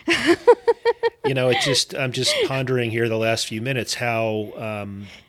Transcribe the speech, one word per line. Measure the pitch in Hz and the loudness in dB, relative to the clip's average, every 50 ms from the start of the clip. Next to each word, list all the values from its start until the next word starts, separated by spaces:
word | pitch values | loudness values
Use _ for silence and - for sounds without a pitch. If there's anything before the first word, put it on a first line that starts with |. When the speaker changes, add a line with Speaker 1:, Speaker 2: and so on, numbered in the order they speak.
| - - | -4 -2
Speaker 1:
<laughs> | 339 - 240 294 359 - - - 466 - - - 453 - - 453 - - - 466 - _ - | -2 0 4 2 2 4 6 6 6 6 4 0 -2 0 0 -2 -2 0 -2 -4 -4 _ -4
Speaker 2:
You | 440 - | -2 0
know, | 127 127 127 | 2 4 4
it | 120 - | 4 2
just, | - - 131 - - - - | 2 0 0 0 -2 -2 -4
I'm | - 139 131 | -4 -4 -4
just | 123 131 123 - 605 571 453 | -2 -2 -2 -2 0 0 0
pondering | 339 135 135 135 127 131 123 120 113 | 0 0 -2 -2 0 0 0 0 0
here | 110 117 117 117 | 0 0 0 0
the | 110 110 | 0 0
last | 110 113 113 113 - - | 2 0 0 0 -2 -4
few | 113 110 | -6 -6
minutes | 113 131 135 127 104 - - | -4 -2 -2 -4 -4 -4 -6
how, | - 127 120 117 113 113 113 107 107 107 110 - | -4 -2 -2 0 0 0 0 -2 -2 -4 -6 -8
um, | - 120 110 107 104 101 101 98 98 101 95 - - - | -10 -8 -8 -8 -8 -8 -10 -10 -12 -14 -16 -18 -20 -20